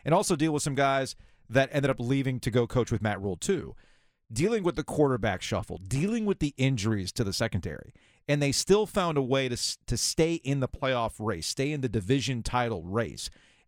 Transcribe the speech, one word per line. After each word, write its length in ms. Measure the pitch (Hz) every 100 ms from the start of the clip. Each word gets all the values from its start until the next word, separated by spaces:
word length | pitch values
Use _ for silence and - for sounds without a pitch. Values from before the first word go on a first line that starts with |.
and 100 | -
also 200 | 170 208 160
deal 160 | 160
with 100 | 147
some 120 | 151
guys 400 | 135 139 135 131 - - _ -
that 180 | 120 135
ended 180 | 147 139
up 100 | 127
leaving 400 | 120 139 135 127
to 100 | -
go 160 | 117 117
coach 240 | 127 113
with 120 | 113
Matt 180 | 110 95
Rhule 160 | 98 90
too. 380 | - 185 62 - - _ _ _ -
Dealing 300 | 113 190 233
with 120 | 175 123
the 60 |
quarterback 580 | - - 143 127 107 92
shuffle, 360 | - 98 - 85
dealing 460 | 92 131 190 233
with 140 | 208 190
the 160 | 151 -
injuries 560 | 135 127 104 107 92
to 100 | -
the 80 | 101
secondary, 600 | 92 113 98 85 71 50 - _ _ -
and 140 | 147
they 120 | 143
still 340 | 131 - 202 214
found 320 | 208 175 147
a 40 |
way 260 | 127 135 131
to 40 |
s-, 240 | 117 - - -
to 100 | 120
stay 380 | - - 165 170
in 240 | 131 139
the 80 | 123
playoff 460 | - 135 123 113 -
race, 280 | 107 90 -
stay 240 | - 139
in 120 | 151
the 60 | 127
division 520 | 110 92 139 110 123
title 400 | 107 123 120 98
race. 460 | 82 104 98 55 - - _ _